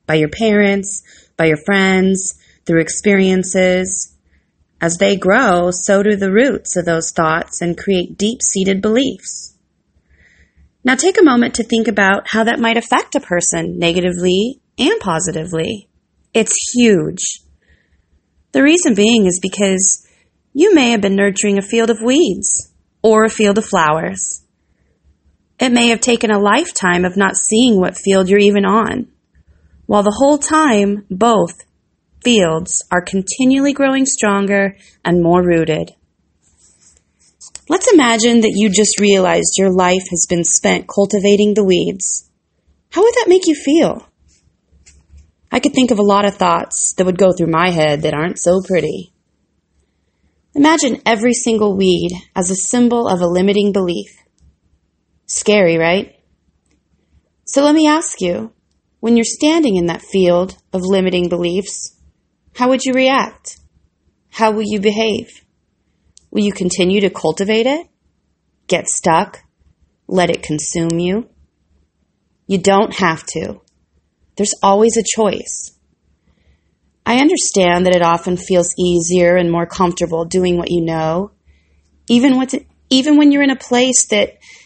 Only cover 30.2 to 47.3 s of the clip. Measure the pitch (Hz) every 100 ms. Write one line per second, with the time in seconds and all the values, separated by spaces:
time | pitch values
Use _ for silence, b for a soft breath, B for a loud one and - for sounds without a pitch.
30.2 | 277 294 - 311 311 208 202 208 - 185
31.2 | 226 220 175 - - _ _ _ _ _
32.2 | 247 226 170 160 175 - - 180 175 196
33.2 | 185 - 254 269 277 285 269 269 269 -
34.2 | 214 196 196 202 196 196 b b - 175
35.2 | 165 175 180 170 160 156 170 _ _ _
36.2 | _ _ _ _ _ _ _ _ _ _
37.2 | _ _ - - - 349 453 370 240 226
38.2 | 233 233 220 185 214 185 208 - 208 196
39.2 | 180 170 170 - 196 185 180 185 190 175
40.2 | - 175 170 - 202 180 - - 196 208
41.2 | 196 202 208 208 196 175 175 190 - -
42.2 | - _ _ _ _ _ _ 320 453 480
43.2 | 453 370 349 302 - 320 202 - - _
44.2 | _ _ _ _ _ _ _ _ _ -
45.2 | _ _ - 247 262 - 247 214 208 202
46.2 | 202 - 180 165 - - - - 185 180
47.2 | 190